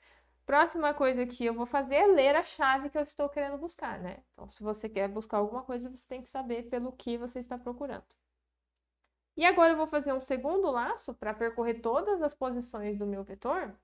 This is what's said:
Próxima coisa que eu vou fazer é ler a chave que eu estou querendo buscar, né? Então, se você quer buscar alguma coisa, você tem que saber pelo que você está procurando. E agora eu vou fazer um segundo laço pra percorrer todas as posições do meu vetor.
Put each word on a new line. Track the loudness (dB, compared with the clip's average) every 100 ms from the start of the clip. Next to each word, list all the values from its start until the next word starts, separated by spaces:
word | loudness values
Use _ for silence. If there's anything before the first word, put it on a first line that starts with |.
| _ _ _ _
Próxima | 2 4 4 4 0
coisa | 2 2 2 -2
que | -2
eu | -2
vou | -2 -2
fazer | -2 2 6
é | 8
ler | 8 8 6
a |
chave | 2 0 2 2 0
que | -4
eu |
estou | -4 -2 -4
querendo | -2 -4 -4
buscar, | -8 -8 -8 -8
né? | -10 -12 -16
Então, | -20 -20
se | -10
você | -6 -6 -4
quer | -2 -2
buscar | -4 -2 0
alguma | 0 -2
coisa, | -8 -8 -8
você | -12 -14
tem | -14
que | -10
saber | -8 -6 -6
pelo | -4 -6 -6
que | -8 -6 -6
você | -6 -10
está | -10 -10
procurando. | -10 -8 -8 -10 -14 _ _ _ _ _ _ _ _ _ _ _ _ 2
E |
agora | 4 8 6
eu | 6
vou | 2
fazer | 0 0
um | -2
segundo | -2 -2 0 0 2
laço | 0 -2 -4 -8
pra | -8 -8
percorrer | -4 -4 -2 -2 -2
todas | 0 0 2 0
as | 0
posições | -2 -4 -4 -6 -6 -4 -4
do | -4
meu | -6
vetor. | -8 -6 -4 -2 -4 -10